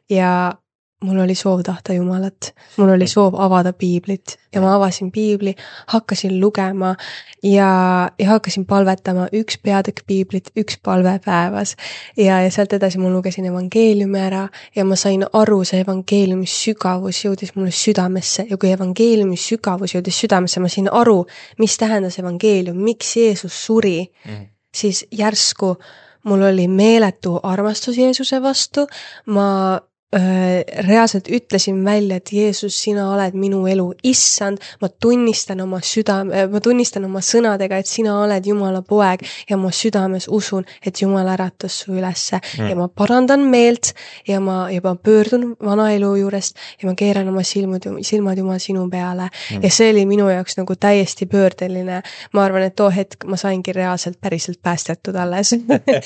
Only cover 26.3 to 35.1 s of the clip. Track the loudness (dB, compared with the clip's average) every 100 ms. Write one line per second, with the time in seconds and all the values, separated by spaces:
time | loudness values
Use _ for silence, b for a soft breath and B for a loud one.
26.3 | 2 4 2 2 4 4 4 2 0 -4
27.3 | -4 -2 -2 -2 -4 -4 0 2 2 -2
28.3 | -2 -2 -2 -2 -2 -4 B B B -2
29.3 | 0 2 2 0 -2 -6 _ _ 0 2
30.3 | 2 2 0 -2 -2 2 4 4 0 -2
31.3 | -4 0 -2 0 -2 0 0 0 -4 -4
32.3 | 0 0 -2 -6 -4 -2 -2 0 0 -2
33.3 | -2 -2 0 0 0 -2 -2 0 2 0
34.3 | 0 -2 -4 B B -8 0 2